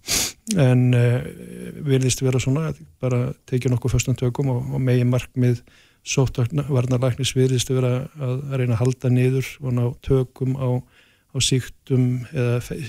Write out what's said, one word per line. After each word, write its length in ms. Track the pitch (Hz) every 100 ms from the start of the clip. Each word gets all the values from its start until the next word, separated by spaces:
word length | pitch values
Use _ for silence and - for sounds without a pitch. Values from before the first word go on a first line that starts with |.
| - - - - - 196
En, 380 | 127 127 123
eh, 280 | 123 120 123 - - 120 120 120 -
virðist 380 | 147 131 131 -
vera 180 | 131 127
svona 300 | 131 139 160
að 60 | 139 160 _
bara 320 | 127 123 123 - -
tekið 260 | 127 123 120
nokkuð 160 | 127
föstum 240 | 120 - 120
tökum 320 | 127 120 139
og, 240 | 123 131
og 60 | 139
meginmarkmið 760 | 127 123 123 127 - 131 123 120 - _ _ _ -
sóttvarnalæknis 1300 | - 123 - 120 147 139 131 123 123 127 120 131 131
virðist 360 | 131 127 -
vera 180 | 131 127 127 147 151
að, 240 | 131 127 139
að 100 | 135
reyna 140 | 123 113
að 60 |
halda 280 | 127 123 127
niður 380 | 123 127 131 127 -
og 140 | 135 123
ná 80 | 120 -
tökum 540 | - 135 127 - 127 135
á, 120 | 131 123
á 580 | - _ _ _ _ 135
sýktum 880 | - 131 - - - 127 127 123 117
eða 260 | 151 120 120
fe-, 200 | - 170